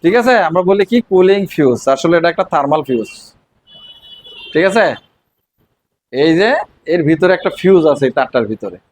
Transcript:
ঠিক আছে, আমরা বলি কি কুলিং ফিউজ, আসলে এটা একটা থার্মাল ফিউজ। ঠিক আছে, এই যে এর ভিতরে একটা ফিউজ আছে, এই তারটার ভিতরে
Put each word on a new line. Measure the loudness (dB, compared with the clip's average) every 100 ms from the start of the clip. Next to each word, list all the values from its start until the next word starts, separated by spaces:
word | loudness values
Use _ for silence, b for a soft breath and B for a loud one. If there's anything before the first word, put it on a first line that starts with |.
ঠিক | 2 2
আছে, | 2 2 2
আমরা | 0 0
বলি | 0 0
কি | -2 0
কুলিং | 2 4 2 -2
ফিউজ, | 0 0 0 -2
আসলে | 0 0 0
এটা | 0
একটা | -2 -4
থার্মাল | -2 -2 -2 -2
ফিউজ। | -6 -6 -14 -20 _ _ _ _ -20 -20 -20 -20 -20 -20 -20 -6
ঠিক | -2 0
আছে, | 2 0 -2 _ _ _ _ _ _ _ _ _ _ _
এই | 0 2 2
যে | 0 -2 -6 _ -4
এর | -2 0
ভিতরে | 0 0 0
একটা | -2 -2
ফিউজ | 2 4 4
আছে, | 0 -2
এই | -2
তারটার | -2 -2 -4
ভিতরে | -6 -10 -14 _